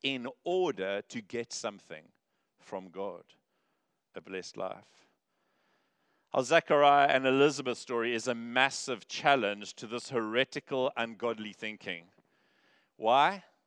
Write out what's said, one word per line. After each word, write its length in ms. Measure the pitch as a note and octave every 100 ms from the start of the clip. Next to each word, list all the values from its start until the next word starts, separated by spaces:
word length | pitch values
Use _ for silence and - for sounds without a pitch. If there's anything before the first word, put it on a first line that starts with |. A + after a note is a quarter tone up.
in 240 | C#3 C3+ B2 -
order 600 | - F#3 F3+ G2+ F#2+ G2+ -
to 100 | A#2+
get 320 | G#2 A#2 A#2
something 500 | - A2+ G2+ _ D#2+ D#2+ _ _ _ _ _
from 300 | - G2 F#2
God, 340 | E2+ G2 E2+ - _ _ _ _ _ _ _ _ -
a 40 |
blessed 360 | E2+ F#2 F2+ -
life. 500 | F#2+ G2 G2+ _ _ _ _ _ _ _ _ _ _ _ _ _ _
Our 80 | -
Zechariah 640 | B2 D#3+ - D3+ C#3+ C#3+ C#3+
and 220 | C3+ C3
Elizabeth 500 | C3 C#3+ C#3 C3 A#2
story 340 | - A#2+ A#2
is 140 | A#2 A#2
a 80 |
massive 720 | A#2 A#2 B2 C3+ C3 - A#2 -
challenge 680 | - D#3 C#3 G2+ G2+ G#2
to 120 | - A2+
this 240 | A#2 -
heretical, 800 | B2+ A2 A#2 C3+ D3+ - C3+ C3 -
ungodly 560 | A2+ G#2+ A#2+ A2+ G#2+
thinking. 540 | F#2+ A2 G#2+ - F2 E2+ _ _ _ _ _ _ _ _ _
Why? 480 | A2 B2+ D3+ G3 - _